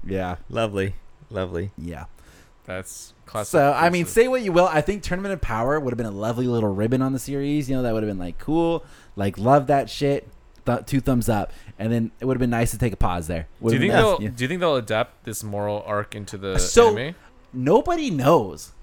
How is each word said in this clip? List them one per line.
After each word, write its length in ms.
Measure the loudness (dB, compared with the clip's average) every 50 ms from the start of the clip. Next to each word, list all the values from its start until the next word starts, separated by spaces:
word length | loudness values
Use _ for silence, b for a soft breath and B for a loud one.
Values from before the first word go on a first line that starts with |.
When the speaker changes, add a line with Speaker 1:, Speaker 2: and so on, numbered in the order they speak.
| -6
Speaker 1:
Yeah. 300 | -4 -4 -4 -4 -4 -6 -8 -10 -8
Speaker 2:
Lovely. 460 | -4 -2 -2 -2 0 -2 -2 -2 -4 -8 -12 -16 -20 _ -20 -10
Lovely. 420 | -6 -6 -6 -4 -4 -6 -6 -6 -8 -10
Speaker 1:
Yeah. 280 | -12 -10 -10 -10 -12 -16 -18 b b b b b b b b b _
Speaker 3:
That's 480 | -12 -10 -10 -10 -12 -16 -18 -18 -20 -20 _ -20
classic 260 | -10 -8 -8 -6 2
Speaker 1:
So, 220 | 4 4 4 6 4
I 160 | 4 2 2
mean, 160 | 2 2 -2
Speaker 3:
Frieza. 40 | 2
Speaker 1:
say 180 | 4 4 4 4
what 140 | 4 0
you 100 | 0 2 4
will. 140 | 4 4 6
I 140 | 4 2
think 220 | 0 0 -4 -4 -4
Tournament 300 | -6 -4 -4 -4 -6 -4
of 80 | -4
Power 380 | -4 -2 -2 -2 0 0 0 0
would 120 | -2 -2
have 60 | -4 -4
been 80 | -4
a 60 | -6
lovely 360 | -6 -4 -4 -2 -2 0 0 0
little 260 | 2 2 2 0 0
ribbon 280 | 2 0 2 2 2
on 100 | 2 0 0
the 60 | -4
series. 500 | -4 -6 -6 -4 -2 0 0 -2 0 0
You 60 | -2
know, 80 | 0 0
that 100 | 0 0
would 80 | 0 -2
have 60 | -2
been, 100 | -4 -4
like, 180 | -6 -8 -8 -8
cool. 440 | -4 -2 0 2 2 2 0 -2 b b b b b b b
Like, 220 | -2 -2 -2 -2 0
love 300 | 2 4 4 4 4 4
that 220 | 0 0 0 -2
shit. 380 | -6 -2 0 0 0 -2 -4 -10 -20 -20 -20 -20 -20 -6 -2
Th-, 200 | -2 -2 -2 -2
two 160 | -2 -2 0
thumbs 260 | 2 2 0 2 2 0
up. 240 | 0 0 -2 -4 B B B B B -6
And 120 | -2 -2
then 200 | 0 0 0 -2 -6 -6
it 60 | -2
would 100 | -2 0
have 40 | 2
been 120 | 2 0
nice 200 | 2 0 0 -2
to 60 | 0 -2
take 160 | -2 -2 0
a 40 | 2
pause 300 | 0 0 0 -2 -4 -4
there. 140 | -6 -6
Speaker 3:
Do 40 | -6 -10
you 180 | -14 -4 0
Speaker 1:
Would've 140 | 2 2 4
Speaker 3:
think 120 | 4 4
Speaker 1:
been 60 | 4 6
Speaker 3:
they'll, 120 | 4 4 4
Speaker 1:
nice, 80 | 0
yeah. 80 | -2 -6
Speaker 3:
do 140 | -4 -4 -4
you 40 | -4
think 120 | -2 0
they'll 140 | 0 2 0
adapt 480 | 0 0 -2 -2 -2 -2 -2 -6 _ _
this 180 | -12 -10 -10 -8
moral 400 | -8 -6 -4 -4 -4 -4 -4 -4 -4
arc 280 | -4 -4 -4 -6 -10
into 220 | -14 -12 -12 -12 -10
the 220 | -6 -2 0 0
Speaker 1:
So, 360 | 0 4 6 6 8 8 6
Speaker 3:
anime? 200 | 2 -4 -8 -10 b b b b -20 -20 _
Speaker 1:
nobody 580 | -8 -4 2 4 4 4 4 2 -2 -2 0 -2
knows. 600 | -2 2 4 4 4 4 4 0 -8 -12 -16 -18 -20 -20